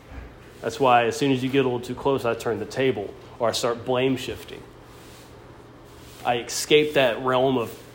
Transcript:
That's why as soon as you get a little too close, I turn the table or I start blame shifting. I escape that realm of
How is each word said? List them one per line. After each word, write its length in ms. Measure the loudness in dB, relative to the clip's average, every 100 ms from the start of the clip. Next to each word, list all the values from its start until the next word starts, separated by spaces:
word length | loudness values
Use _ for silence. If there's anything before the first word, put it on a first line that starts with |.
| -18 -18 -18 -20 -20 -8
That's 180 | -8 0
why 280 | 4 6 4
as 100 | 0
soon 160 | 2
as 100 | 2
you 60 | 2
get 100 | 2
a 40 |
little 180 | 2 -2
too 120 | -6
close, 300 | -4 -2 0
I 120 | 0 -2
turn 240 | -2 -4
the 60 | -6
table 480 | -2 0 0 -6 -12 -20 -4
or 120 | -2
I 20 |
start 320 | 0 -2 -4
blame 320 | -2 0 2 0
shifting. 480 | -4 -10 -14 -16 -18 -20 -20 -20 -20 -20 -20 -20 -20 -20 -20 -20 -20 -20 -20 -8 -4
I 120 | -4
escape 560 | -4 -6 4 4 6
that 280 | 2 2 2
realm 360 | 0 2 4 2
of 200 | -2 -8 -18